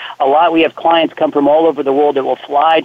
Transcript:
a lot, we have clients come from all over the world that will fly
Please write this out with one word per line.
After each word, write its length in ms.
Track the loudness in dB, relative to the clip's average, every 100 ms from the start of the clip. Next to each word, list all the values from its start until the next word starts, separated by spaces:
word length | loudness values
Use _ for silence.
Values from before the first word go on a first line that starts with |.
| -10 -4
a 60 | 0
lot, 260 | 2 2
we 100 | 2
have 140 | 0 -2
clients 380 | 0 0 0
come 180 | -2 -2
from 160 | 0 2
all 200 | 2 2
over 160 | 0
the 100 | -2
world 220 | 0 0 0
that 80 |
will 120 | -4 -6
fly 460 | -4 -2 2 0